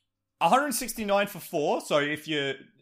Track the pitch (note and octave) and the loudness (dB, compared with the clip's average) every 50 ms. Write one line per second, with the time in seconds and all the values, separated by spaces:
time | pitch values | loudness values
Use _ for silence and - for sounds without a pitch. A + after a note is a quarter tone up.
0 | _ _ _ _ _ _ _ - D#3+ E3 G#3+ C4 D4 D4 A3+ - C4 A3 - A#3 | _ _ _ _ _ _ _ 0 2 4 4 4 4 2 -2 -4 -4 -6 -6 -6
1 | G#3+ G3+ G3 G3+ G3+ G3 - E3 - - - D#3 C#3+ E3+ A3+ D#4+ - - F3+ D3 | -2 0 2 2 2 0 -4 -12 -14 -6 -4 -2 0 0 0 -2 -2 0 2 2
2 | C#3+ D3 D3+ D3 - D#3 D#3 D3 C#3 C#3 C3+ - - - _ _ | 2 2 -2 -4 -4 -4 -2 -2 -2 -2 -4 -6 -10 -20 _ _